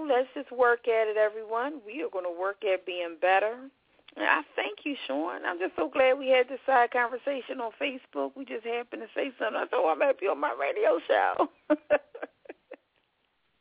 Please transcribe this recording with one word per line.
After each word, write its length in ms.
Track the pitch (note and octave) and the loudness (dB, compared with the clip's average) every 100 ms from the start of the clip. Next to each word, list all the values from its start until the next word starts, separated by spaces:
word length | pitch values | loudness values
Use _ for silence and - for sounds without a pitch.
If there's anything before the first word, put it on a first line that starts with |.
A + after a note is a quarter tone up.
| D4+ | 2
let's 220 | B3+ C4 | 0 0
just 180 | D4 C4 | -6 -10
work 360 | B3 A#3+ A#3+ - | 2 4 4 2
at 200 | A3+ A3 | 2 2
it, 100 | G#3 | 2
everyone. 640 | G#3+ G#3+ G#3+ A3+ C#4 D#4 G#3 | 2 0 -6 -4 -4 -8 -12
We 160 | C4 | -8
are 60 | A#4+ | -6
gonna 220 | F#3 F3 | -6 -6
work 320 | E3+ G3 G3+ | -4 -6 -4
at 220 | G#3+ F#3 F#3+ | -2 -2 -2
being 320 | F3+ E3+ E3 | -6 -6 0
better. 500 | F3+ F#3+ G#3+ B3 C4+ _ _ _ - - | 4 4 2 -4 -14 _ _ _ -20 -2
And 100 | G#3+ | 2
I 160 | D#4 D4 - | 2 0 -4
thank 240 | - G#4 D4+ | -4 -6 -8
you, 100 | C4+ - | -8 -4
Sean. 400 | C#4 E4+ - - | -4 -2 -4 -4
I'm 140 | F4 | -2
just 160 | F4 - | -4 -2
so 140 | D#4 | -2
glad 280 | C#4+ C4 C4+ | 4 4 4
we 120 | C4 | 4
had 180 | B3+ B3+ | 4 2
this 120 | C4 - | -2 2
side 260 | C4 A#3+ | 4 4
conversation 680 | B3 A#3 A#3+ C#4 C#4 - C4+ | 2 -2 -2 -4 -6 -6 -8
on 120 | A3+ - | -8 -6
Facebook. 520 | C#4+ C4 _ C#4+ C#4 C4+ | -6 -6 _ -6 -4 -6
We 100 | B3+ | -10
just 200 | B3 A#3 | -8 -6
happened 360 | A#3+ A#3+ A3 | -6 -6 -12
to 60 | A3 | -8
say 180 | - C#4 - | -4 -4 -2
something. 180 | A3 - | -4 -2
I 60 | - | -2
thought, 160 | A#4 | 2
"Well, 100 | D#4+ | 2
I 20 | D4+ | 4
might 240 | C#4+ - | 2 2
be 80 | - | 0
on 120 | C#4+ | -2
my 140 | D4 | -2
radio 460 | B3 C#4 C4 D4 E4 - | -2 -4 2 2 2 2
show." 440 | G#3 G3+ - D4 _ - | 2 4 2 -2 _ -2
<laughs> 80 | D4+ - D4 - - - _ - - - - _ _ _ _ _ _ _ _ | -2 2 0 0 -18 -18 _ -20 -20 -18 -20 _ _ _ _ _ _ _ _